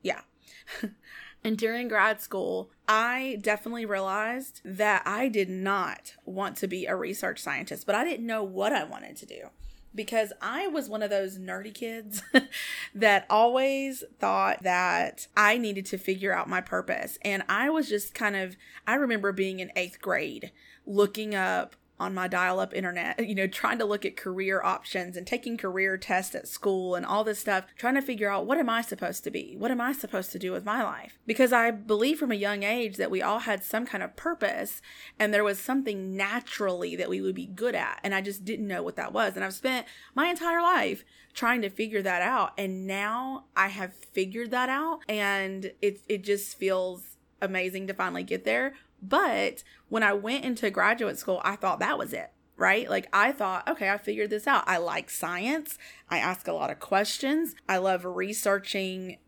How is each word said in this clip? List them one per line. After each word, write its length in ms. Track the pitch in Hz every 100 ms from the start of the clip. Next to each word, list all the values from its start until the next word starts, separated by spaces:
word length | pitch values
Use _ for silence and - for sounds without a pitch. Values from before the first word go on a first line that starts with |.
Yeah. 180 | 180 - - _ - - - -
<laughs> 60 | 208 - - - - -
And 160 | 214 220
during 300 | 220 233 247
grad 320 | 214 208 220
school, 500 | - 196 180 185 190 _ -
I 520 | 214 233 254 262 214
definitely 460 | 208 208 226 233 220
realized 720 | 196 190 196 220 247 269 - -
that 380 | 190 208 196 -
I 240 | 208 262
did 200 | 214 190
not 680 | 185 190 196 175 - - - -
want 320 | 185 196 -
to 100 | 190
be 180 | 185 -
a 120 | 185
research 420 | 165 202 185 -
scientist, 460 | - 139 185 147 -
but 100 | 208
I 80 |
didn't 240 | 320 254 233
know 160 | 220
what 300 | 196 185 202
I 100 | 247
wanted 320 | 151 - 50 -
to 100 | -
do. 180 | - - _ - - - 214
Because 380 | 214 226 214 -
I 260 | 208 262 392
was 220 | 302 233
one 120 | 214
of 80 | 208
those 300 | 196 190 190
nerdy 340 | 185 185 208
kids 500 | 202 226 226 208 202 - 269 269 -
<laughs> 340 | - - -
that 320 | 202 214 196 -
always 760 | 214 233 254 269 269 269 262 - _
thought 440 | 202 196 196 -
that 640 | 185 180 180 175 175 - - -
I 200 | 208 233
needed 280 | 226 196 190
to 100 | 190
figure 360 | 190 190 190
out 160 | 180 175
my 100 | 185
purpose. 580 | 185 185 180 185 - -
And 200 | 202 196 -
I 220 | 196 269
was 180 | 320 294
just 260 | 208 -
kind 220 | - 214 196
of, 220 | 185 185 - - -
I 100 | 254
remember 360 | 277 220 202
being 300 | 190 190 190
in 100 | 185 -
eighth 240 | 180 -
grade, 500 | 196 - 151 120 - _ - - -
looking 500 | 202 202 202 214 202
up 420 | 190 185 - - _ _
on 120 | 185
my 160 | 190 185
dial-up 440 | 185 180 185 190
internet, 540 | - 185 175 170 - 226
you 80 | 196
know, 100 | 190
trying 320 | - - 233
to 60 |
look 220 | 214 208 190
at 100 | -
career 460 | - 185 190 190
options 540 | 180 185 - 190 180 180
and 100 | 180
taking 300 | 247 247 233
career 400 | 196 185 190 190
tests 360 | - 185 190
at 140 | - -
school 480 | - 202 190 185 180
and 100 | -
all 200 | 202 220
this 140 | 208
stuff, 260 | - 190 190 -
trying 200 | 240 269
to 60 |
figure 280 | 269 226 202
out, 160 | 196 185
"What 120 | 294
am 120 | 247
I 120 | 226
supposed 440 | 233 - 180 180 -
to 40 |
be? 280 | - - 190
What 120 | 220
am 120 | 247
I 100 | 240
supposed 400 | 269 - 185 185
to 80 | 185
do 140 | 185
with 100 | 180
my 180 | 202 233
life?" 380 | 208 - - - -
Because 260 | 220 254
I 200 | 240 233
believe 460 | 214 220 214 254 311
from 140 | 277
a 40 | 208
young 280 | 196 202
age 320 | 202 240 226 196
that 160 | 190
we 100 | 190
all 180 | - 214
had 260 | 226 196 -
some 200 | 220 247
kind 160 | 196
of 140 | 175 -
purpose 640 | 330 339 202 - 202 - - - - _
and 140 | 214
there 100 | 208
was 160 | 208 202
something 560 | - 269 262 202 190 190
naturally 800 | 196 233 - - 202 180 175 175
that 140 | 175
we 100 | 185
would 160 | 190 185
be 120 | 180
good 280 | 185 240 -
at. 240 | - -
And 140 | 202 196
I 60 |
just 240 | 196 196 185
didn't 240 | 226 208
know 120 | 180
what 140 | 170 175
that 160 | 170
was. 240 | 214 214 190
And 80 |
I've 100 | 190
spent 320 | 190 262 254 233 - - -
my 120 | 330
entire 340 | 349 339 339
life 420 | 339 349 190 190 - - -
trying 280 | - 233 247
to 60 | 202
figure 320 | 196 220 208
that 200 | 190 175
out. 320 | 185 254 190 -
And 300 | 196 190 190
now 600 | 196 208 226 262 269 - -
I 100 | 196
have 260 | 196 180
figured 580 | - - - 190 226 233
that 180 | 247 254
out, 320 | 269 320 311 -
and 640 | 214 202 196 190 190 190 -
it, 180 | 208 202 _
it 160 | 214
just 340 | 196 202 196 -
feels 600 | 190 185 185 180 - - _ _
amazing 460 | 196 185 185 190 190
to 60 |
finally 300 | 190 185 175
get 220 | 185 185 220
there. 280 | 226 269 269 _ _
But 600 | 190 294 370 196 196 - - - _
when 160 | 220
I 80 | 214
went 320 | 202 208 269
into 260 | 262 233 214
graduate 480 | 190 190 233 214 -
school, 220 | - 185 -
I 100 | 202
thought 240 | 190 165
that 180 | 196 294
was 140 | 175
it, 200 | - 78 _ _ -
right? 320 | 185 202 -
Like, 180 | 196 -
I 180 | 196 226
thought, 340 | 269 202 185 -
"Okay, 240 | 311 196
I 80 | 202
figured 320 | - 214 208
this 160 | 214 285
out." 200 | 254 -
I 80 | 180
like 340 | 175 156 156
science. 680 | - 170 180 220 311 302 - - - -
I 80 | 175
ask 320 | 180 180 -
a 20 |
lot 180 | 165 143
of 120 | -
questions. 760 | - 196 208 - 269 311 330 - -
I 80 | 190
love 260 | 190 185
researching 1160 | 180 180 190 208 208 196 196 202 190 185 185 -